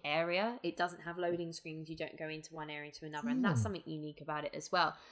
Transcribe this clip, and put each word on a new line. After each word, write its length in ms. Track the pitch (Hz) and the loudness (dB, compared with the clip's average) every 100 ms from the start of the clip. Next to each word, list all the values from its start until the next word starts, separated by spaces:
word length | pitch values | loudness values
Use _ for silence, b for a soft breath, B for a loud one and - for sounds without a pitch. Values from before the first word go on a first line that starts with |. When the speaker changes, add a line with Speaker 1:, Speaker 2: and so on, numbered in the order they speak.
Speaker 1:
area. 560 | 147 156 170 180 220 247 | 2 2 4 4 2 0
It 140 | 170 165 | -2 0
doesn't 240 | 175 175 | 0 0
have 160 | 175 175 | -6 0
loading 340 | 175 175 170 | 2 2 0
screens. 360 | 165 165 156 156 | -4 -6 -8 -8
You 60 | 160 | -4
don't 200 | 156 160 | -6 -4
go 100 | 156 | -6
into 240 | 156 156 | -6 -8
one 160 | 165 151 | -8 -6
area 220 | 147 147 | -6 -8
to 120 | - 156 | -8 -6
another, 240 | 151 233 | -2 0
and 140 | 254 226 | 4 6
that's 140 | 131 | 6
Speaker 2:
Hmm. 40 | |
Speaker 1:
something 200 | 208 180 - | 4 0 -4
unique 360 | 156 151 147 | -6 -6 -6
about 220 | 151 151 151 | -4 -2 -2
it 60 | |
as 180 | 151 - | -4 0
well. 240 | 180 156 - B | 4 4 2 B